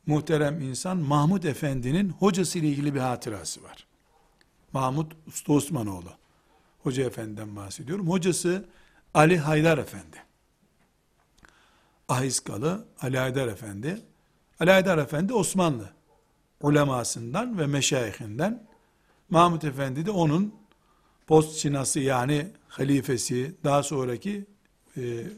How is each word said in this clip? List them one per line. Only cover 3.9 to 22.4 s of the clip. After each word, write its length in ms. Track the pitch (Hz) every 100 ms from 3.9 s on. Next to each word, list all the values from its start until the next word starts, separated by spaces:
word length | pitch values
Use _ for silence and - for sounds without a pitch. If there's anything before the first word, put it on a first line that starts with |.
| _ _ _ _ _ _ _ _
Mahmud 380 | 135 127 139 160 - -
Usta 260 | - -
Osmanoğlu. 580 | 147 143 147 104 92 87 - _ _ _ _ _ _
Hoca 240 | 151 127
Efendi'den 520 | 127 120 110 107 107 101
bahsediyorum. 540 | 98 - 123 196 170
Hocası 560 | 185 180 160 175 185 - - _ _ _
Ali 240 | 156 156 180
Haydar 400 | 147 156 160 151
Efendi. 400 | 101 98 80 - - _ _ _ _ _ _ _ _ _ _ _ - _ _ _ _ _ -
Ahiskalı 760 | 127 135 123 - 104 147 196 - -
Ali 160 | 131 131
Haydar 300 | 131 127 123
Efendi. 540 | 101 110 101 139 208 - _ _ _ _ _
Ali 120 | 165
Haydar 260 | 190 190 165
Efendi 360 | 135 151 196
Osmanlı 560 | 247 175 190 170 123 98 _ _ _ _ _ _ _
ulemasından 1000 | 143 147 143 127 113 120 117 156 247 208
ve 80 | 143
meşayihinden. 1000 | 143 120 139 113 - 110 110 185 240 - _ _ _ _ _ _
Mahmud 320 | 165 175 165
Efendi 440 | 151 131 135 131 170
de 60 |
onun 420 | 196 160 151 208 - _ _ _ _ _ _ -
postçinası 720 | 156 156 - 151 143 127 151
yani 480 | 135 127 127 147